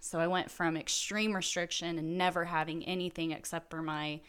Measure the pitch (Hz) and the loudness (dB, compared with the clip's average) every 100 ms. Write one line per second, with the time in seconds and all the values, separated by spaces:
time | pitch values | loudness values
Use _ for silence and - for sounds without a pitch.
0 | - 165 170 180 - - 170 160 - - | -4 0 2 2 0 0 0 0 0 0
1 | - 208 214 196 - 175 170 - 170 165 | 0 2 2 2 0 0 0 -2 -2 -2
2 | 160 180 180 180 175 165 156 160 - 185 | 0 4 4 4 0 0 0 -2 -2 -2
3 | 180 170 165 156 - 165 - 160 160 151 | -2 -2 -4 -4 -4 -6 -6 -6 -4 -2
4 | 151 151 | -4 -6